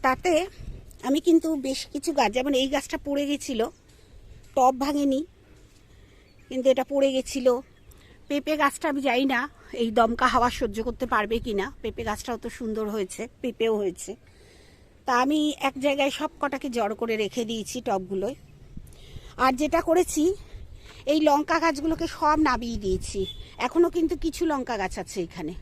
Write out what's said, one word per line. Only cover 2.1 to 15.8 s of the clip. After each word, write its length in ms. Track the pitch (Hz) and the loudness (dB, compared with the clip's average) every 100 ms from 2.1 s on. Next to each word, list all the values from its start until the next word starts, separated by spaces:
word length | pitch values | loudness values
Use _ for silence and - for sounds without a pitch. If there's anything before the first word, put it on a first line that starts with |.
গাছ, 180 | 285 240 | 2 2
যেমন 200 | 233 262 | 2 0
এই 140 | 269 269 | 0 2
গাছটা 300 | 277 - 311 | -2 -2 -6
পড়ে 220 | - 285 285 | -2 -2 0
গেছিল, 340 | 285 - 226 240 - _ - - - - - - | -4 -4 -2 -2 -4 _ -20 -20 -20 -20 -20 -6
টব 200 | - 254 262 | 4 4 4
ভাঙেনি 420 | 277 294 285 269 320 - - - - - - - - - - - - | 0 2 2 0 -2 -12 -20 -20 -20 -20 -20 -20 -20 -20 -20 -20 -8
কিন্তু 180 | 262 254 | 2 4
এটা 140 | 262 | 4
পড়ে 240 | 262 277 277 | 2 4 4
গেছিল। 340 | 262 - 277 247 247 - - - - - - - | 4 -2 2 2 2 -2 -20 -20 -20 -20 -20 -4
পেঁপে 260 | 285 285 302 | -4 0 2
গাছটা 300 | 285 - 330 | 0 0 -4
আমি 120 | 285 | 0
জানি 240 | 269 240 | 0 2
না 160 | 269 247 277 - - | 2 0 -4 -10 -16
এই 160 | - 233 | -4 0
দমকা 360 | 220 226 233 254 | 4 4 4 2
হাওয়া 240 | 247 247 | 4 2
সহ্য 320 | - 233 208 | 2 -4 -2
করতে 240 | 226 233 247 | -6 -4 -2
পারবে 300 | 226 208 226 | 0 0 -2
কি 140 | 240 | -2
না, 120 | 202 208 - | -2 -2 -6
পেঁপে 200 | 226 208 | -10 -6
গাছটাও 320 | 226 208 - 226 | -6 -6 -6 -6
তো 120 | 233 | -8
সুন্দর 360 | - 226 214 214 | -8 -6 -4 -4
হয়েছে, 280 | 214 185 - 233 - | -2 -4 -6 -12 -6
পেঁপেও 320 | 254 - 226 214 | -8 -2 0 2
হয়েছে। 340 | 202 175 - 226 - - - - - - - - - | -2 -4 -12 -14 -16 -20 -20 -20 -20 -20 -20 -12 0
তা 60 | 247 | 2
আমি 300 | 262 302 302 285 | 4 2 0 0
এক 140 | 269 | -4
জায়গায় 340 | 262 | 0